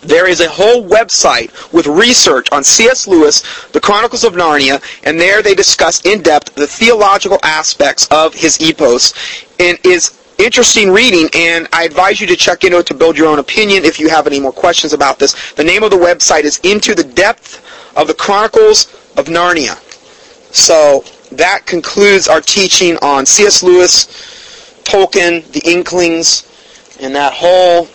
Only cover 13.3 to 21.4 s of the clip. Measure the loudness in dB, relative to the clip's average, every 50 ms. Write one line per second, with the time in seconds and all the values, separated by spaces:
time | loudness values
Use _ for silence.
13.3 | 0 -2 -4 -4 -2 -2 0 0 0 0 0 -2 -2 0 -2 0 0 0 0 0
14.3 | -2 -2 -4 -4 -4 0 0 0 0 0 -2 -2 -2 0 0 -2 0 _ -2 -2
15.3 | -2 -6 -12 -14 -6 -4 -2 0 0 0 0 2 2 2 4 2 2 0 0 0
16.3 | 0 0 0 -2 -4 -2 -2 -2 0 0 -2 -2 -2 -2 -2 -2 0 0 0 0
17.3 | -2 _ _ -20 -20 -20 _ -20 -20 -20 -20 -8 -4 -4 -2 -2 -2 -4 -2 -2
18.3 | 0 0 0 2 2 4 4 4 4 2 0 -4 -8 -20 _ _ _ -6 -6 -2
19.3 | -2 0 0 0 0 -2 -2 -6 -8 -10 _ -20 -20 -20 _ -20 -20 _ -20 -20
20.3 | -20 _ _ _ -4 -2 2 2 4 4 6 4 4 2 -2 -8 -20 _ _ -20
21.3 | -4 -2